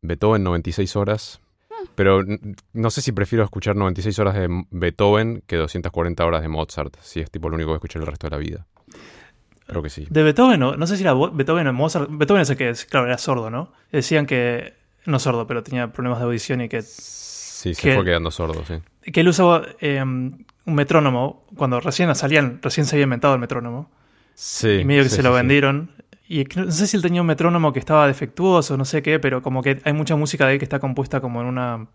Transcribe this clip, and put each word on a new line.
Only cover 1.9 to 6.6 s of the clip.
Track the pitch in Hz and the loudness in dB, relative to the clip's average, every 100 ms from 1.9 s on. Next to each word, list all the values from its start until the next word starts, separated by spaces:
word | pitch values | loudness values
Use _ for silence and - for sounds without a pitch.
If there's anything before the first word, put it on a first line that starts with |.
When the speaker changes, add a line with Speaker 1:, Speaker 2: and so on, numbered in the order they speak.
| - | 0
Speaker 1:
Pero | 98 95 | 4 4
n-, | 95 104 104 98 _ | 2 -8 -10 -16 _
no | 113 113 | -4 -2
sé | 123 | -2
si | 135 | -4
prefiero | 101 101 117 101 | -2 0 0 0
escuchar | 98 104 101 | -2 -2 0
noventa | 98 92 | 0 0
y | |
seis | 95 104 | -4 0
horas | 98 98 | 0 0
de | |
M-, | 90 87 - | -2 -2 -6
Beethoven | 87 87 - 101 104 113 113 _ | -2 -2 2 4 4 0 -4 _
que | 85 | -2
doscientas | 78 90 85 | -2 -4 -6
cuarenta | - 85 82 85 | -2 -2 0 0
horas | 82 | 0
de | 80 | -2
Mozart, | 78 | -4